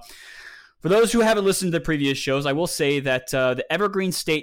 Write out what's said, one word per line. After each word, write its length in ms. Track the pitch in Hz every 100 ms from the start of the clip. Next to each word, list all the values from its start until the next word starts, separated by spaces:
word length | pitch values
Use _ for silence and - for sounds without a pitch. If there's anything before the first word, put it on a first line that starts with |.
| - - - - - - - _
for 80 | 156
those 240 | 202 226
who 80 | 233
haven't 240 | 220 220
listened 260 | 196 185 185
to 80 | 165
the 60 |
previous 340 | 151 151 139 131
shows, 260 | - 135
I 100 | 143
will 120 | 139 170
say 320 | - 147 143
that, 340 | 135 127 -
uh, 220 | 135 127
the 180 | 127 -
Evergreen 380 | 165 202 196 190
State 320 | - - 156